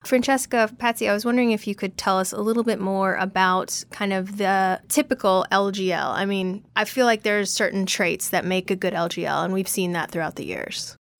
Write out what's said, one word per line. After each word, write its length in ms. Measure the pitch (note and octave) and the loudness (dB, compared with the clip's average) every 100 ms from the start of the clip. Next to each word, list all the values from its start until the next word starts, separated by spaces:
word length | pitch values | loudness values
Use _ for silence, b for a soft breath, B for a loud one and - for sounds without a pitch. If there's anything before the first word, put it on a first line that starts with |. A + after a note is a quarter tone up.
Francesca, 680 | - B3+ B3 C4+ - A#3+ A3 B3 | 2 2 4 0 2 2 2 0
Patsy, 300 | A#3+ A#3 G#3+ | -2 0 0
I 60 | |
was 100 | G#3 | 0
wondering 280 | A#3 B3 A#3+ | 2 2 2
if 140 | G#3+ - | 2 -2
you 80 | |
could 220 | G3+ F#3+ - | -4 -6 -2
tell 220 | - F#3+ | 2 2
us 140 | F#3+ | 2
a 80 | - | -2
little 240 | G#3 A3+ | 0 0
bit 160 | A#3 A3 | 0 0
more 340 | F#3+ F#3+ F#3+ - | 0 0 0 0
about 680 | F#3+ F#3+ F#3 F#3 - - - | 0 2 4 4 0 -6 -8
kind 220 | - G3+ | -6 -2
of 240 | F#3+ F#3+ G3+ | -2 -4 -2
the 440 | F#3+ F#3+ F#3+ F#3 - | 0 2 2 0 0
typical 580 | - - - G3+ F#3 - | 0 2 2 4 2 4
L 200 | G3 G3+ | 2 2
G 220 | G3 F#3 | 0 0
L. 180 | E3 C3+ | 0 -2
I 160 | A#2+ G3 | -2 -2
mean, 380 | G3 F#3 G3 - | 0 -2 -4 -6
I 100 | - | -4
feel 220 | G#3+ C4 B3 | -2 2 2
like 160 | A3 | 2
there's 280 | G#3+ G#3 G3 | 2 0 0
certain 360 | - G#3 G3 F#3 | 0 0 0 -2
traits 420 | - F3 E3 - | 0 0 0 -2
that 140 | F#3 | -2
make 260 | F3+ F#3 F#3 | 0 -2 -2
a 60 | F#3+ | -2
good 180 | F#3 | -2
L 140 | E3+ E3+ | -2 -2
G 180 | F3 D3+ | -2 -2
L, 160 | D3 | -2
and 100 | F3 | 0
we've 160 | F#3+ F#3+ | -2 -2
seen 240 | - F3+ | -2 -2
that 180 | E3+ D#3 | -2 -4
throughout 260 | E3+ D#3 D#3+ | -4 -6 -6
the 80 | |
years. 520 | - - - - - - _ _ | -10 -8 -8 -10 -10 -14 _ _